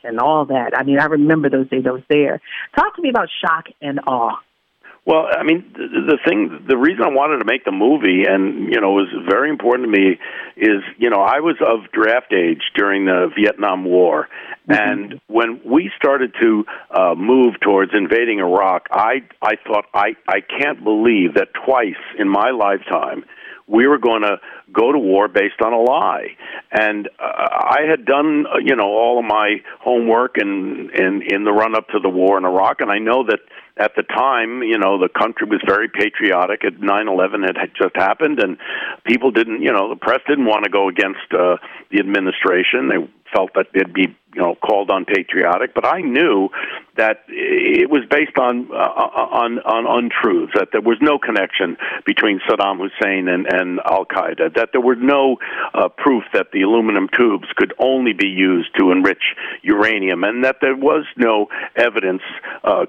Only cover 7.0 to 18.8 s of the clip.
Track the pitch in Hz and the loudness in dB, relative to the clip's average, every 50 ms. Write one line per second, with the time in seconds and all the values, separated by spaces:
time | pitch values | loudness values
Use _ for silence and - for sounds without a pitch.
7 | 226 175 139 131 139 151 156 127 104 107 123 135 - - 95 95 104 123 151 151 | -2 0 2 2 2 2 0 -2 0 -2 -2 -2 -2 -4 -2 2 2 2 2 2
8 | 110 95 90 90 95 90 95 98 95 98 101 - 101 107 120 117 104 98 98 101 | 2 2 2 2 2 2 2 2 0 0 -2 -4 -4 -2 -2 0 2 2 2 2
9 | 98 90 - - 87 87 98 110 135 151 151 120 101 117 123 127 127 117 104 98 | 0 0 -4 -8 -2 0 0 0 0 -2 -2 -2 0 0 0 0 0 0 2 4
10 | 95 95 90 - - - - - - - - - 104 110 104 98 92 - - - | 4 4 2 0 -6 -14 -14 -14 -16 -16 -6 -2 0 0 0 0 -4 -10 -6 -2
11 | 117 120 113 98 98 107 123 143 156 170 156 - - 113 113 113 98 - - 113 | 0 0 2 2 2 2 2 0 0 -2 0 0 2 0 0 0 -2 -6 -2 0
12 | 110 110 113 123 - _ 110 95 87 85 82 76 - 98 - - 101 101 98 98 | 2 2 2 0 0 _ 0 0 2 0 0 -2 -4 -6 -2 0 0 0 0 0
13 | 98 95 92 90 90 82 80 104 104 104 104 - 104 104 92 92 92 90 90 90 | 0 0 2 2 0 0 0 0 0 0 0 0 -2 -2 -2 -2 -2 0 4 4
14 | 90 85 78 76 - - - - - - - - _ - - 107 107 104 104 101 | 4 4 2 0 -4 -6 -12 -18 -16 -16 -18 -18 _ -2 0 0 0 0 -2 -4
15 | 101 101 95 - _ _ 107 113 117 113 117 135 - 113 123 156 180 196 - - | -6 -10 -14 -18 _ _ 0 0 0 0 -4 -8 -4 2 2 2 2 0 -6 -2
16 | - 143 139 139 131 120 - - 117 113 110 104 107 - - - - _ - 95 | 0 2 2 2 0 -4 -2 0 2 2 4 2 0 -4 -8 -16 -16 _ 0 2
17 | 92 90 85 82 92 110 127 131 127 120 101 - - 101 101 95 98 90 - 104 | 2 2 2 0 2 2 4 6 6 4 2 0 0 2 2 2 2 2 0 -2
18 | 98 82 110 117 120 117 110 101 92 87 90 98 98 95 92 87 | 0 2 2 2 2 0 0 0 0 2 2 2 2 2 0 0